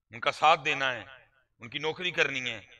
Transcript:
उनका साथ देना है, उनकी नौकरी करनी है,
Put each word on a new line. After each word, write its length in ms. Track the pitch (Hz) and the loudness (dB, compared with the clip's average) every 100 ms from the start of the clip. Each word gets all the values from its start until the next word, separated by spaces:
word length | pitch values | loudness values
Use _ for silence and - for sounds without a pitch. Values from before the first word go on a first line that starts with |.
| _ | _
उनका 180 | 117 143 | -4 -4
साथ 260 | - 151 160 | 4 6 6
देना 320 | 147 143 135 | 4 0 0
है, 180 | 120 104 131 _ _ _ _ | -2 -10 -20 _ _ _ _
उनकी 180 | 117 147 | -12 -6
नौकरी 340 | 156 160 180 | -6 -4 -4
करनी 280 | 165 147 139 | 0 0 0
है, 280 | 123 113 92 - | -6 -8 -12 -10